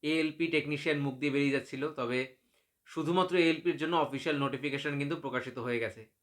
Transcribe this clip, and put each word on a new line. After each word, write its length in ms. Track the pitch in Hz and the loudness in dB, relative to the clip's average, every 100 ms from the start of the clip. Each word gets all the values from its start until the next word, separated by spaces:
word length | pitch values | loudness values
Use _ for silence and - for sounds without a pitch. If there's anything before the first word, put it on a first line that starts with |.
এএলপি 460 | 151 160 156 151 165 | 0 2 0 0 0
টেকনিশিয়ান 520 | 156 143 147 160 147 | 0 0 -2 0 0
মুখ 140 | 139 | 0
দিয়ে 180 | 127 143 | 0 0
বেরিয়ে 200 | 139 143 | 2 2
যাচ্ছিল, 380 | 139 135 135 147 | 2 -2 -6 -6
তবে 460 | 147 120 127 131 - _ _ _ _ _ | -4 -2 -2 -2 -8 _ _ _ _ _
শুধুমাত্র 500 | - 156 180 185 180 | -4 0 2 4 6
এএলপির 420 | 165 160 175 147 | 4 4 0 0
জন্য 180 | 156 170 | 2 2
অফিসিয়াল 440 | 143 135 165 147 | 2 0 -2 0
নোটিফিকেশন 600 | 139 135 139 139 143 143 | 0 -2 -4 -4 -2 -2
কিন্তু 160 | 143 165 | -2 -4
প্রকাশিত 420 | 139 123 127 123 | -4 -4 -4 -6
হয়ে 220 | 120 120 | -2 -2
গেছে। 260 | 113 113 110 _ | -2 -6 -20 _